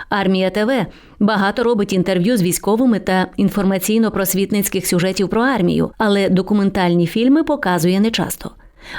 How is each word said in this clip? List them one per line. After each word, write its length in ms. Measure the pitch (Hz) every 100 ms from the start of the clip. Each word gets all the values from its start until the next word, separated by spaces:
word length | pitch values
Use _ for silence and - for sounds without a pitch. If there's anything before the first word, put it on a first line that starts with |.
| -
Армія 400 | 208 190 190 185
Т 160 | 196 220
В 200 | 269 175 - - -
багато 440 | 202 214 196 208
робить 300 | 233 233 202
інтерв'ю 440 | 190 180 185 180 247
з 40 |
військовими 580 | 180 165 - 220 262 208
та 280 | - 185 185 -
інформаційно-просвітницьких 1500 | 196 208 190 190 185 220 220 202 190 185 196 208 196 196 185
сюжетів 440 | 180 185 190 185
про 120 | 220
армію, 500 | 247 240 175 160 165 -
але 320 | 214 202 190
документальні 760 | 185 190 208 196 196 180 175 170
фільми 360 | 220 240 285
показує 560 | 320 294 190 180 170 190
нечасто. 520 | 220 220 175 - - - - _ -